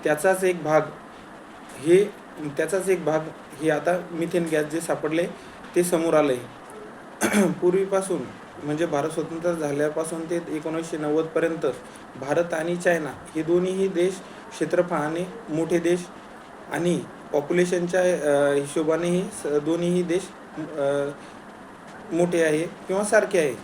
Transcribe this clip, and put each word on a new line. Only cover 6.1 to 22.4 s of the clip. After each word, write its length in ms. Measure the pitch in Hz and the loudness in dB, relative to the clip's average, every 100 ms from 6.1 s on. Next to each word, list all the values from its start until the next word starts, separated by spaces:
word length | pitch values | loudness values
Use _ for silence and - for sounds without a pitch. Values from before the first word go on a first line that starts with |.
आलंय. 240 | 156 147 123 120 - - - - - - - | 4 4 0 -4 -16 -16 -16 -16 -16 -18 -4
<clears throat> 380 | 220 208 185 - | 2 4 4 4
पूर्वीपासून, 640 | 180 185 196 196 190 165 117 - - - | 2 4 2 0 0 -4 -4 -12 -16 -10
म्हणजे 240 | 147 151 170 | -4 0 0
भारत 240 | 147 156 | 0 0
स्वतंत्र 420 | 156 160 165 175 | -2 -4 -2 -2
झाल्यापासून 800 | 165 147 143 151 156 160 165 160 | 0 0 2 0 0 -4 -4 -2
ते 100 | 170 170 | -4 -2
एकोणीसशे 480 | 156 160 160 165 160 | -4 -2 -4 -4 -4
नव्वदपर्यंत 720 | 151 156 160 160 165 160 156 123 - - - - | 0 2 2 2 0 0 -2 -2 -12 -16 -16 -10
भारत 380 | 131 151 170 | 0 0 2
आणि 220 | 165 165 175 | -2 -2 0
चायना 340 | 180 170 147 - - | 2 2 0 -8 -6
हे 80 | 160 | -4
दोन्हीही 460 | 160 175 185 185 190 | 2 2 2 2 0
देश 260 | 170 180 190 - - - | 4 2 0 -12 -16 -16
क्षेत्रफळाने 840 | - 151 175 175 165 151 165 185 - - | -4 0 2 2 0 0 -2 -4 -8 -4
मोठे 300 | 156 165 175 | -2 2 2
देश 220 | 165 180 175 - - - - - - | 2 0 -2 -14 -18 -18 -18 -18 -6
आणि 280 | 147 175 151 - - - | 0 2 0 -2 -14 -2
पॉप्युलेशनच्या, 680 | 147 143 175 175 180 175 185 | -2 2 2 4 2 2 2
अ, 540 | 180 170 147 143 143 | 4 4 4 4 4
हिशोबानेही 680 | 143 143 165 156 160 175 175 | 2 0 0 2 2 2 0
स-, 240 | 202 - 147 | 0 -6 0
दोन्हीही 560 | 147 147 170 175 180 | 0 2 0 2 2
देश, 200 | 175 175 - - - - | 2 0 -2 -14 -14 -10
अ, 520 | 156 151 139 143 143 147 - - - - - - - - - | -8 -2 0 2 -2 -6 -16 -18 -18 -18 -18 -18 -18 -16 -4
मोठे 300 | 165 175 175 | 0 2 4